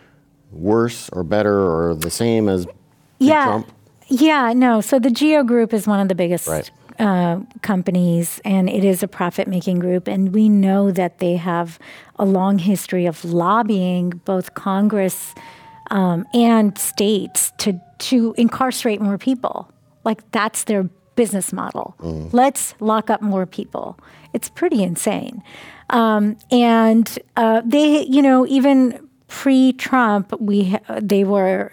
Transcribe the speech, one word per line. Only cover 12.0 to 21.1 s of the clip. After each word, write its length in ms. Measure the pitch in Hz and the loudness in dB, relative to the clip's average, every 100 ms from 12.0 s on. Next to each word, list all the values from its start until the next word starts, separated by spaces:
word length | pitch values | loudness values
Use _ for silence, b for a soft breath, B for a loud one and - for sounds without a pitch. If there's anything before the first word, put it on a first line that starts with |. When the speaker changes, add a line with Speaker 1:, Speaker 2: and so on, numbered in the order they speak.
| B - | B -4
Speaker 2:
a 60 | |
long 340 | 196 190 196 202 | 0 2 2 0
history 480 | 180 185 - 185 175 | 0 -2 -2 -2 -2
of 180 | 156 | -4
lobbying 840 | 170 170 175 220 220 196 180 180 175 175 | -4 -2 2 0 0 -2 0 -2 -4 -6
both 300 | - 185 - | -4 -4 -4
Congress, 800 | - 202 196 208 208 185 - - - B B B B - | -8 -4 0 0 0 -2 -4 -12 -18 B B B B -6
um, 360 | 202 180 170 - | -2 0 0 0
and 420 | 240 233 226 208 196 | 2 4 4 2 0
states 760 | - - 208 202 185 - - - | -6 -2 0 0 -2 -4 -6 -4
to, 220 | 214 180 - - | -4 -4 -10 -14
to 360 | - 254 226 220 | -2 0 0 2
incarcerate 600 | 233 - 262 - 240 208 | 0 2 -2 -2 -4 -2
more 180 | 202 196 | -2 -2
people. 520 | 262 254 - - - _ _ _ | -2 -4 -4 -8 -14 _ _ _
Like, 260 | 226 220 _ | -6 -6 _
that's 320 | 220 214 - | -4 -4 -4
their 200 | - 202 185 - _ | -4 -2 -2 -8 _